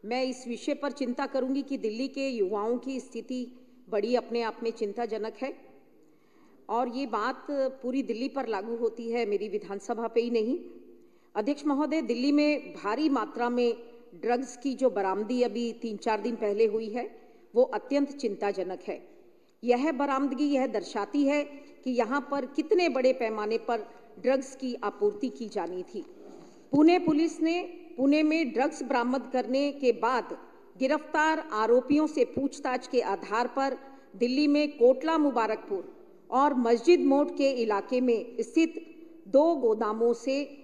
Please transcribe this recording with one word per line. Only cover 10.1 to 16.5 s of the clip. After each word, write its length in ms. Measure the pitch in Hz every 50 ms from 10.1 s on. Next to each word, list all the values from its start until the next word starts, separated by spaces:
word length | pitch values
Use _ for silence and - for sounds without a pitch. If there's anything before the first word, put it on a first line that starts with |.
| 226 240
ही 100 | 233 240
नहीं। 280 | 240 226 214 233 277 359 - - - - - - - - - - _ _ _ _ _
अध्यक्ष 320 | 208 220 277 285 285 -
महोदय, 360 | 302 277 269 302 277 294 320
दिल्ली 300 | 247 220 240 233 254 285
में 400 | 285 294 294 294 302 262 - -
भारी 360 | - - - 202 214 254 311 311
मात्रा 400 | 269 240 214 - - 220 240 240
में 280 | 240 247 247 240 220 - - - - - - - -
ड्रग्स 420 | 170 156 220 240 247 269 247 -
की 180 | - - 277 254
जो 160 | - 262 247
बरामदी 520 | 202 208 190 190 190 196 214 208 254 247
अभी 300 | 240 233 202 240 240 233
तीन 240 | 226 - - 233 214
चार 240 | 202 - 233 220 214
दिन 160 | 202 247 226
पहले 300 | - 220 208